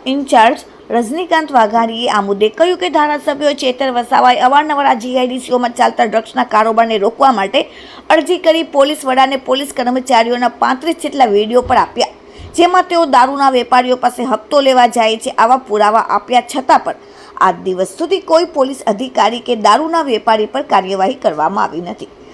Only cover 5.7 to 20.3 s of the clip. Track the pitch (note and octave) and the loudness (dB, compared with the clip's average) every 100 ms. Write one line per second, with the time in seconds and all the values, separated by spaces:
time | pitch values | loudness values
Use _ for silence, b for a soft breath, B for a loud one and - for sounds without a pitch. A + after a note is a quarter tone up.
5.7 | B3 A3+ A#3 A#3 A3 A3 B3+ A#3+ G#3+ A3 | 0 0 0 -2 -2 -4 -4 -2 0 2
6.7 | A3 A3+ A3 G#3+ - C4+ A3 G3 C#4 - | 2 0 0 -2 2 2 2 -2 -2 -4
7.7 | B B B B D#4 D#4+ F4+ E4 E4 - | B B B B 0 2 0 2 0 0
8.7 | C#4+ C#4 D4+ C4+ B3+ C4+ C4+ C4 C4+ C#4 | 2 2 0 -2 2 2 0 -4 -4 -4
9.7 | - B3 B3+ B3+ A#3 A#3 A#3+ B3 - A#3 | -4 -2 -2 0 2 2 0 -2 -2 -2
10.7 | B3+ D#4 E4 D4 C#4 A#3+ G3+ G#3+ B3 B3 | -2 -4 -6 -4 0 2 2 2 0 2
11.7 | A#3+ E3 - - - - B B - F4 | 0 0 -2 -6 -6 -20 B B 0 2
12.7 | F#4 F4+ E4+ D#4+ B3+ C4 C#4 C#4 B3+ A#3+ | 2 2 0 2 4 2 2 0 2 2
13.7 | B3+ B3+ B3 B3 B3 C4 G#3+ - C#4+ C#4 | 2 2 0 -2 -4 -4 -4 -2 0 2
14.7 | B3+ A#3+ A#3 A3 A3+ B3 - A3+ B3+ B3+ | 4 4 2 0 -2 -6 0 2 2 0
15.7 | G#3 G#3 A3 - G3+ - B3 A#3+ C#4 - | -2 0 0 0 -4 -2 -2 -2 -4 0
16.7 | C#4 - B2 B B B B F#3+ F3 F#3 | 0 0 -10 B B B B 0 0 -4
17.7 | F#3 F#3+ - D#4+ F#4+ - D#4+ E4+ D4 C4 | -4 -4 -6 -4 -4 2 0 2 -2 -2
18.7 | C4+ - G3+ C4 - A3 A#3 A#3+ A3+ G#3 | -2 -4 -4 -4 -2 0 -2 -4 0 2
19.7 | A#3 D#4+ E4 C#4+ G#3+ - | 2 2 -2 -2 -2 0